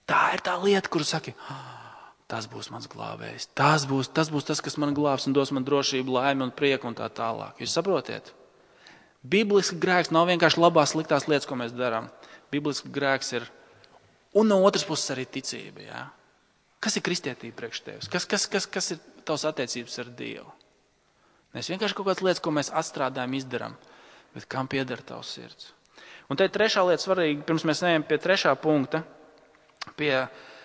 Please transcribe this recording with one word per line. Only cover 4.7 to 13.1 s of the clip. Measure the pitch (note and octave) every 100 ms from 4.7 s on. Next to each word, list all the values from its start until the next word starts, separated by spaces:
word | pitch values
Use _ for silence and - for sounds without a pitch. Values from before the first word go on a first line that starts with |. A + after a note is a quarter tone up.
| -
man | D3
glābs | C#3+ D3 C3 C#3
un |
dos | C3+ C3+
man | C#3
drošību, | C3 C#3+ C3 C3 C3
laimi | B2+ C3+ C3+
un | B2+
prieku | - C#3+ C3 B2
un |
tā | A2+ A2+
tālāk." | - A#2 A2 G#2 -
Jūs | A2+
saprotiet? | E3 F#3+ D#3 - A2 - - _ _ _ _ - - _ _
Bibliski | B2+ F#3+ G#3 G3+ F3+ E3+
grēks | F3+ F3+ E3
nav | E3 F3
vienkārši | F3 E3 E3
labās, | E3+ E3 C#3+
sliktās | D#3 D#3 C#3+ D#3+
lietas, | C#3+ -
ko |
mēs | B2+ A#2
darām. | B2 B2 A2+ A2+ - - - _
Bibliski | D3 D3 C3 -
grēks | C#3 C#3